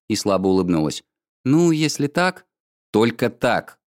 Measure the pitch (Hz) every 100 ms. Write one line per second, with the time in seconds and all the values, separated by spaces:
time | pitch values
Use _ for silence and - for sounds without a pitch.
0 | - 107 104 95 95 95 90 85 76 -
1 | - _ _ _ 127 151 175 156 156 -
2 | 143 170 180 180 _ _ _ _ _ 104
3 | 117 117 120 - 127 98 - - _